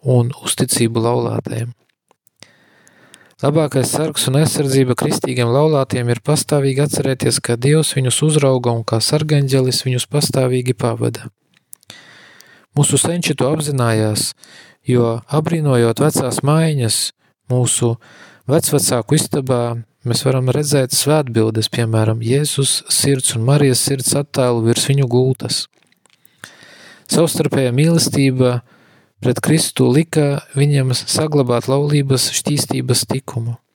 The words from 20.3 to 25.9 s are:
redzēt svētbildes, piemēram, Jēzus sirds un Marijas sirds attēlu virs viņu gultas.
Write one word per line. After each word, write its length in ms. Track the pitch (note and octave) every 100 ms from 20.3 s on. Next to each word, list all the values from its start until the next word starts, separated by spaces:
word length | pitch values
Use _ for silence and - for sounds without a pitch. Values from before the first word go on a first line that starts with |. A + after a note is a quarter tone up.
| C3 B2+
redzēt 460 | C3+ D3 C#3+ B2+ -
svētbildes, 720 | C#3 D#3 C3+ A#2 A2 A2 A2
piemēram, 540 | - A#2 A2+ A2 A2+ A2+
Jēzus 560 | C3+ D3+ - C3+ - -
sirds 460 | - - C#3 - A#2
un 80 | A#2
Marijas 400 | D3 C#3+ B2 -
sirds 300 | C#3 B2+ C#3
attēlu 480 | C#3 - B2+ A#2+ A2+
virs 240 | A#2+ -
viņu 160 | C#3 C3
gultas. 600 | B2 B2+ C3 A2+ - - _ _